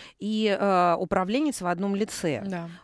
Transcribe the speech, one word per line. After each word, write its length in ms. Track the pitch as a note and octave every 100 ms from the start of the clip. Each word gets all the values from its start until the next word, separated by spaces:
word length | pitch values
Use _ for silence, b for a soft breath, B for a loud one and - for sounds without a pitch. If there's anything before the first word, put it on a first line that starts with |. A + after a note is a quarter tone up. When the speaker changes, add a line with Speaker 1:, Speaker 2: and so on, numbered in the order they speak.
| B -
Speaker 1:
и, 360 | G#3 G#3+ G#3+ G3
э, 360 | G3+ F3+ F3 E3+
управленец 640 | F#3 F#3+ F#3 B3 D4+ -
в 60 | F3+
одном 280 | F3 G3+ G3
лице. 480 | G#3+ - F3 A#2+ C#3
Speaker 2:
Да. 240 | F3+ E3+ F3